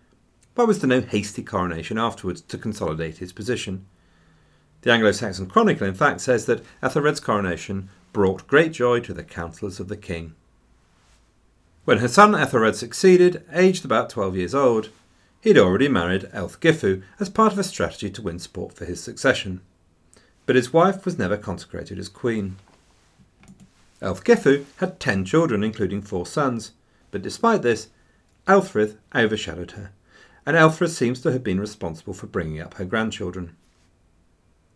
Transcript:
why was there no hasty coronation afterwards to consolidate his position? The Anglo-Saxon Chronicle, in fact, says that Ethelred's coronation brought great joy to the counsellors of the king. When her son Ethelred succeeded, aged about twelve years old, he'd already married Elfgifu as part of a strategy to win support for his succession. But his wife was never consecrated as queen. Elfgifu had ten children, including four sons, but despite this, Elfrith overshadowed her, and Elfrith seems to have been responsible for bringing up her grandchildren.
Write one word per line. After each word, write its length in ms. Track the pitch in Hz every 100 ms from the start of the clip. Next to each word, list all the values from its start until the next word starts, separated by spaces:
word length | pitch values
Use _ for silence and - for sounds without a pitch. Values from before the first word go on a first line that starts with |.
| _ _ _ _ _
why 100 | -
was 140 | 226 -
there 100 | 131
no 100 | 127
hasty 440 | - 104 98 -
coronation 540 | - 98 90 82 80 110
afterwards 440 | 117 104 92 82
to 160 | - -
consolidate 640 | 113 104 85 80 80 -
his 120 | 90
position? 540 | - 107 113 104 92 - _ _ _ _ _ _ _ _ _
The 100 | 123
Anglo-Saxon 560 | 117 107 95 107 92 92
Chronicle, 400 | 220 208 - 95
in 60 |
fact, 260 | 92 147 -
says 260 | 135 117 120
that 160 | 113 - _
Ethelred's 380 | 131 151 147 151
coronation 680 | - 104 92 82 - 98 95 _ _
brought 360 | 104 95 92 -
great 260 | 143 165
joy 260 | 156 123 120
to 140 | 113
the 100 | -
counsellors 560 | - - 82 - 101 92
of 80 | 92
the 80 |
king. 380 | 98 - 85 82 - _ _ _ _ _ _ _ _ _ _ _ _ _ _
When 140 | - 113
her 80 | 120
son 260 | 196 208
Ethelred 420 | 170 139 120 110
succeeded, 680 | 104 120 - 190 180 180 156 -
aged 320 | 160 185 185
about 240 | 131 113 -
twelve 260 | 113 98
years 200 | 92 87
old, 340 | 135 131 110 - - _ _ _ _
he'd 160 | 220 147
already 300 | 92 98 139
married 360 | 98 87 95 -
Elfgifu 720 | 101 87 - 165 160 98 95 - -
as 100 | 196
part 240 | - 214
of 60 | 196
a 40 |
strategy 460 | 190 - - - 101
to 140 | 98
win 160 | 95 87
support 340 | - 87 -
for 120 | -
his 180 | 87 87
succession. 580 | 120 110 135 - 98 90 - _ _ _ _ _ _ _ -
But 80 |
his 180 | 123 120
wife 320 | 165 190 190
was 140 | 180 160
never 180 | 92 104
consecrated 640 | 104 85 - 85 - 92
as 100 | 92
queen. 460 | - 120 110 98 95 _ _ _ _ _ _ _ _ - - - _ _ _
Elfgifu 640 | 98 92 - 233 139 139 - -
had 220 | 185 -
ten 260 | 131 98
children, 380 | 92 156 156 101
including 380 | 110 107 95 101
four 240 | 98 92
sons, 460 | 85 156 135 117 - _ _ _ _
but 100 | 98
despite 400 | - - 226 196
this, 280 | 120 110 - _ _ _ _ _ -
Elfrith 480 | 196 190 107 151 - _
overshadowed 580 | 131 110 107 - 85 87
her, 200 | 101 98 _ _ _ _ _
and 140 | 139 165
Elfrith 320 | 160 160 165
seems 320 | - 120 123
to 100 | 160
have 120 | 127
been 160 | 110 92
responsible 540 | 104 - 90 80 104
for 120 | -
bringing 340 | - 98 80 78
up 140 | 82
her 100 | -
grandchildren. 720 | 92 113 110 - 92 92 85 - _ _ _ _ _ _ _ _ _ _ _